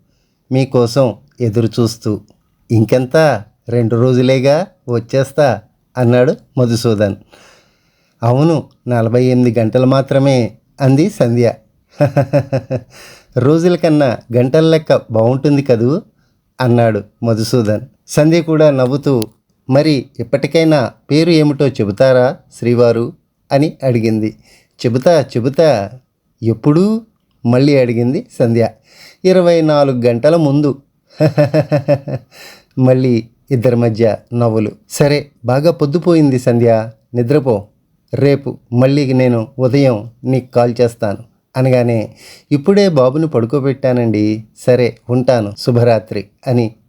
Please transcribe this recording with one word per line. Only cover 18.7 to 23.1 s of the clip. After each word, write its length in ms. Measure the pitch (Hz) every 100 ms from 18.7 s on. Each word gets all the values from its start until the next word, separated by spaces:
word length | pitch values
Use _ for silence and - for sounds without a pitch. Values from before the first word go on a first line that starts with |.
నవ్వుతూ, 580 | 135 127 139 143 127 107 _ _ _ -
"మరి 360 | 135 156 139 - -
ఇప్పటికైనా 720 | 117 139 - 165 160 151 110 - -
పేరు 200 | 147 165
ఏమిటో 380 | 160 147 139 139
చెబుతారా 680 | - 101 98 131 127 127 185 _ -
శ్రీవారు?" 540 | 117 120 120 113 120